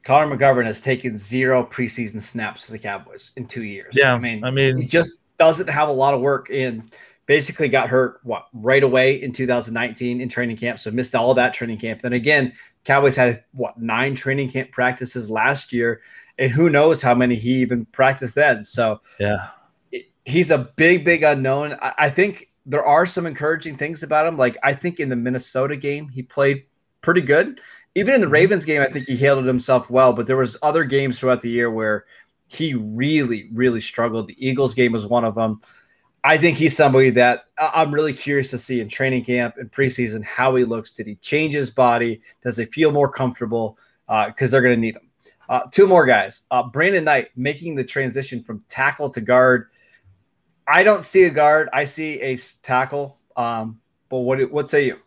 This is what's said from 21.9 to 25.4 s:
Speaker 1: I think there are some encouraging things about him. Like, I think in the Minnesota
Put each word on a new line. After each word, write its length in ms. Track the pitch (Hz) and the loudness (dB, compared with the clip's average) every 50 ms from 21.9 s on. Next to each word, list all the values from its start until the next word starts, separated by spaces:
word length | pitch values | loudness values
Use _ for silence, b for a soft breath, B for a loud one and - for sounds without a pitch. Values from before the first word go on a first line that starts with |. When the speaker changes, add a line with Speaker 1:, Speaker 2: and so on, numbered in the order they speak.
| - - | -2 0
Speaker 1:
I 100 | 151 151 | 0 0
think 400 | 143 - 190 208 196 - - _ _ _ _ | 2 0 0 -2 -2 -8 -18 _ _ _ _
there 180 | 135 139 147 - | -6 -4 -2 2
are 220 | 139 143 156 175 | 4 4 4 2
some 220 | 175 - 185 170 165 | 2 -2 -6 -6 -8
encouraging 500 | 143 120 147 151 160 160 - 165 147 127 | -8 -6 -4 -4 -4 -4 -6 -14 -10 -10
things 240 | 147 151 165 147 | -8 -8 -8 -10
about 240 | 165 143 151 151 156 | -6 -2 0 0 0
him. 100 | 170 165 | 0 0
Like, 220 | 143 127 123 120 - - | 0 0 0 0 -2 -2
I 100 | 139 143 | -2 -2
think 260 | 139 - 175 170 - | -2 -6 -8 -6 -6
in 100 | 151 135 | -6 -4
the 60 | 127 | -4
Minnesota 600 | 120 117 127 127 123 | -4 -4 -4 -4 -6